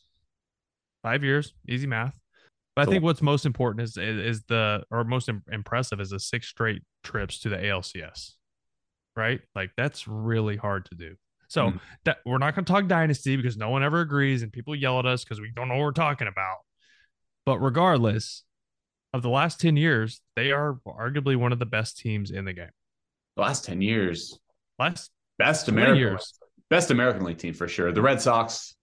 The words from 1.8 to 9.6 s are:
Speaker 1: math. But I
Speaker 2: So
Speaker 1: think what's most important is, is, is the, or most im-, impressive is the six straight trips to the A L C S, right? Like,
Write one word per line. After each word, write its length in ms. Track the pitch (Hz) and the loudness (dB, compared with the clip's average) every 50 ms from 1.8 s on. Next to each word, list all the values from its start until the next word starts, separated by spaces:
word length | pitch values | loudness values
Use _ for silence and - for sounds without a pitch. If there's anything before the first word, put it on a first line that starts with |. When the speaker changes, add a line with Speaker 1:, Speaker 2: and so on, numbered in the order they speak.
| 139 139 | -2 -2
Speaker 1:
math. 260 | 120 113 117 135 - - _ _ _ _ _ _ _ _ _ _ _ | -2 -2 -4 -4 -6 -10 _ _ _ _ _ _ _ _ _ _ _
But 80 | 139 143 | 2 2
I 20 | |
Speaker 2:
So 60 | - | 4
Speaker 1:
think 120 | 196 190 156 | 4 4 4
what's 180 | 170 160 - | 2 2 2
most 240 | 156 143 147 139 - | 2 2 2 2 2
important 380 | 147 120 - 127 120 104 113 120 | 0 0 0 0 0 0 -2 -4
is, 140 | 110 - - | -6 -6 -4
is, 400 | 90 110 110 104 92 117 113 110 | -4 -4 -2 -2 -2 -2 -2 -4
is 60 | - | -2
the, 400 | - 120 113 110 107 104 101 - - | 0 0 2 2 2 0 -2 -4 -4
or 140 | 113 117 117 | -4 -2 -2
most 240 | 113 127 127 120 - | 0 -2 -2 -2 -4
im-, 140 | 110 101 - - | -6 -6 -8 -10
impressive 480 | 113 107 101 - 117 123 127 - - 101 | -10 -10 -6 -4 -2 -2 -2 -4 -4 -6
is 120 | 101 95 | -6 -6
the 80 | 101 95 | -8 -8
six 280 | - - - 117 - - | -6 -6 -6 -6 -6 -8
straight 360 | - - 117 110 104 - - _ _ _ - | -6 -2 -2 -2 -2 -4 -8 _ _ _ -12
trips 360 | - - 107 101 95 - - | -8 -6 -4 -4 -6 -8 -6
to 100 | - 113 | -6 -4
the 80 | 101 90 101 | -4 -2 -2
A 40 | 104 | -2
L 140 | 98 92 90 | -2 -4 -4
C 180 | - - 92 | -8 -10 -12
S, 340 | 78 - - - - - - _ _ _ _ _ _ _ _ _ _ _ _ _ _ _ _ | -14 -14 -14 -16 -18 -18 -20 _ _ _ _ _ _ _ _ _ _ _ _ _ _ _ _
right? 260 | 113 110 113 127 - - _ - | -4 -2 -2 -2 -4 -8 _ -8
Like, 160 | 101 | -8